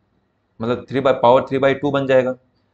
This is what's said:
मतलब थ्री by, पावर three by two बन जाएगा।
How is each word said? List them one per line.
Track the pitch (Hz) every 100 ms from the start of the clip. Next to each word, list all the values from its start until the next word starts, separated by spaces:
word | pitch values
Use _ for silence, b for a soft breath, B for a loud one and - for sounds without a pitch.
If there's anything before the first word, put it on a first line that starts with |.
| _ _ _ _ _ -
मतलब | 113 117 -
थ्री | 127
by, | 135
पावर | - 120 131
three | - 135
by | 135
two | 135 147
बन | 139 135
जाएगा। | 131 127 127 _ _ _